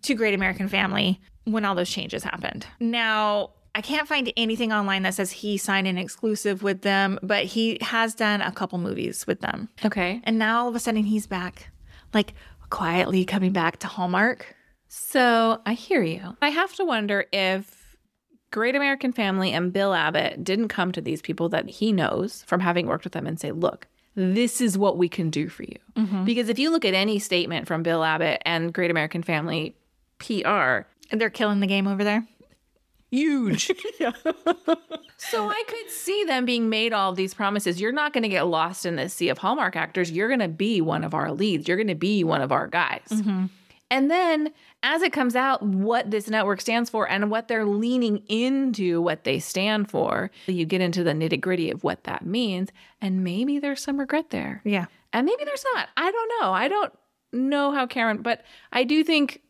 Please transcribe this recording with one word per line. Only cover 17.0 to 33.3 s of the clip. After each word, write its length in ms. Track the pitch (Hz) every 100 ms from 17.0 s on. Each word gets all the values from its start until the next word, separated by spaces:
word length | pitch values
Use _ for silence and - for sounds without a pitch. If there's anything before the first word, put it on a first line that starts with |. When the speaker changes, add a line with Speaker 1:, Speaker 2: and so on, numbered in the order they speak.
| 208 202 -
Speaker 2:
if 640 | 196 190 190 202 - - _ _ _ _ _ _
Great 240 | - 233 277
American 380 | 277 269 269
Family 400 | 240 202 190 190
and 180 | 131 180
Bill 220 | 190 196
Abbott 500 | 180 151 170 - -
didn't 240 | 175 196 220
come 240 | - 185
to 80 | 180
these 220 | 156 156
people 260 | - 165 170
that 220 | - -
he 240 | - 214
knows 500 | 196 151 - 196 -
from 160 | - 180
having 280 | 180 175 175
worked 180 | 160 180
with 80 |
them 120 | - 151
and 140 | 160
say, 140 | -
"Look, 340 | 165 170 - - _ _ -
this 440 | 185 196 240 -
is 180 | 240 190
what 200 | 202 175
we 100 | 175
can 220 | - 165
do 180 | 147 151
for 160 | -
you." 140 | - - _ -
Speaker 1:
Mm-hmm. 300 | 214 196 190
Speaker 2:
Because 240 | 233 226
if 100 | 233
you 100 | 294
look 120 | 330
at 100 | 214
any 260 | 190 202 208
statement 500 | 208 180 175 165 -
from 140 | 165
Bill 200 | 165 165
Abbott 380 | 160 156 165 - -
and 280 | 165 165
Great 180 | 165 175
American 320 | 165 156 170
Family 540 | 165 156 160 160 156 - _ _ _ _
P 260 | - 208
R, 420 | 151 202 131 117 - _ -
Speaker 1:
And 120 | 214
they're 80 | 226
killing 320 | - 214 202
the 60 | 196
game 200 | 196 196
over 160 | 196
there. 240 | 208 208 226 _ - _ _ _ _ _ _
Speaker 2:
huge. 600 | 247 311